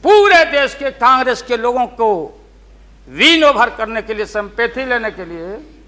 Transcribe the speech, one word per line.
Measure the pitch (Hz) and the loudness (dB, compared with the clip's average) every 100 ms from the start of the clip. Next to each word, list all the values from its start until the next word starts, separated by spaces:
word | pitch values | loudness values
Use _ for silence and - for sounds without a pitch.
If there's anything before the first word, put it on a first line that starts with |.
पूरे | 320 415 403 349 | 6 6 6 4
देश | 320 285 277 | 4 0 -2
के | - 269 | -4 -10
कांग्रेस | 262 247 262 254 233 | 0 2 2 0 -4
के | - 240 | -4 -4
लोगों | 240 247 240 | -2 -2 -4
को | 240 226 190 147 - - _ _ - - - - | -2 -2 0 -6 -14 -20 _ _ -20 -20 -20 -18
विन | 139 294 330 | 0 2 4
ओवर | 294 240 233 | 2 2 -2
करने | - 220 226 | -2 -6 -6
के | 208 | -8
लिए, | 214 214 | -8 -6
सिंपैथी | 214 202 - 233 233 | -6 -8 -4 -4 -4
लेने | 262 240 220 | -4 -4 -4
के | 156 | -10
लिए | 175 170 170 220 302 - | -14 -12 -12 -14 -18 -20